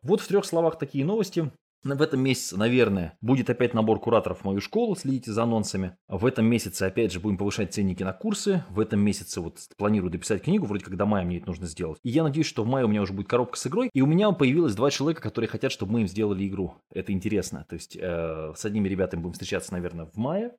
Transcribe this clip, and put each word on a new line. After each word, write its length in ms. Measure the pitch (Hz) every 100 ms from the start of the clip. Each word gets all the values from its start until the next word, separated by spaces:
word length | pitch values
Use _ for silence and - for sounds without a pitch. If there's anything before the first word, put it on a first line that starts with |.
Вот 180 | 127 214
в 60 | -
трёх 180 | 196 196
словах 320 | 165 165 160
такие 280 | 143 139 143
новости. 460 | 220 185 170 156 - _ _ 135
В 160 | 139
этом 180 | 147 131
месяце, 380 | 135 127 - 90
наверное, 580 | 113 127 110 98 85 -
будет 300 | 110 135 117
опять 240 | 120 120 117
набор 240 | 107 104
кураторов 400 | 117 110 92 92
в 20 |
мою 160 | 98 98
школу, 360 | - 220 233 185
следите 360 | 135 135 117
за 120 | 107
анонсами. 520 | 117 113 110 95 92 - -
В 180 | 95 120
этом 180 | 127 110
месяце, 340 | 120 101 -
опять 300 | 95 104 110
же, 80 | 92
будем 180 | 104 92
повышать 380 | 101 107 98 -
ценники 260 | 95 90
на 100 | -
курсы. 520 | 185 220 208 202 185 -
В 80 | 95
этом 220 | 110 110
месяце 380 | 104 95 - -
вот 200 | 82 - - -
планирую 320 | 101 107 90
дописать 320 | 85 - 101
книгу, 240 | - 208 127
вроде 180 | 101
как 140 | 92 92
до 80 | 104
мая 180 | 104
мне 140 | 87 87
это 80 | -
нужно 220 | 80 85
сделать. 320 | 78 85 76
И 80 | 120
я 140 | 139
надеюсь, 240 | 160 147 147
что 160 | -
в 40 | 110
мае 180 | 135 117
у 20 |
меня 160 | 107
уже 100 | 98
будет 140 | 98 95
коробка 320 | 120 123 -
с 80 | 127
игрой. 240 | 185 254
И 80 | 135
у 60 | 131
меня 240 | 165 214
появилось 420 | 180 131 151 156
два 160 | 98 139
человека, 320 | - 143 160
которые 260 | 110 - 110
хотят, 240 | 107 135
чтобы 200 | - 95
мы 100 | 117
им 60 | 98
сделали 400 | 95 107 95 98
игру. 260 | 98 87 - _
Это 200 | 90 92
интересно. 560 | 95 104 101 87 - 71
То 60 | 82
есть, 200 | - -
э, 580 | 92 85 82 80 78 82
с 100 | 107
одними 240 | 107 95
ребятами 320 | 95 90 87
будем 120 | 85
встречаться, 380 | - 92 98 -
наверное, 360 | 90 87 85 82
в 100 | 101
мае, 360 | 127 185 240